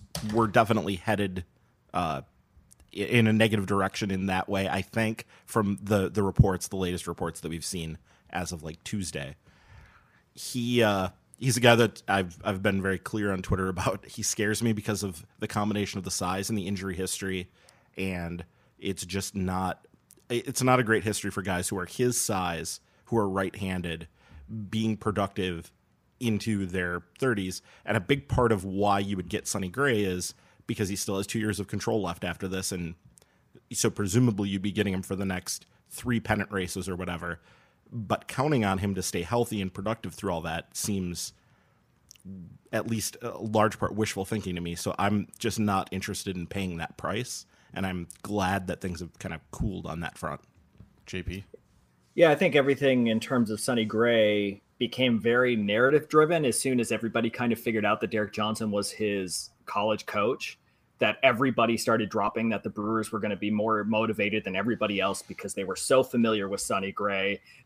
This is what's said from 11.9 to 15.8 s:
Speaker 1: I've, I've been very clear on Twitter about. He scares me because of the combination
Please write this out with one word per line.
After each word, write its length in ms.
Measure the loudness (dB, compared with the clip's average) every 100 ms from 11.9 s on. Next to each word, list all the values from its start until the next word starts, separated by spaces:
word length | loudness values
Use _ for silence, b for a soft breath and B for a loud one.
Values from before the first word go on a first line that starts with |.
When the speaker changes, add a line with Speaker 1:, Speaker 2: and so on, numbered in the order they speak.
| 2 0
Speaker 1:
I've, 300 | 0 0 -4
I've 200 | -4 0
been 180 | 0 2
very 180 | 0 -2
clear 320 | -4 -2 -2
on 120 | -2
Twitter 260 | 0 0 0
about. 380 | -2 -2 -2 -6
He 160 | -6
scares 400 | -4 0 0 2
me 100 | 0
because 300 | 0 -2 -4
of 240 | -4 -8 -16 -10
the 100 | -6
combination 500 | -2 0 -2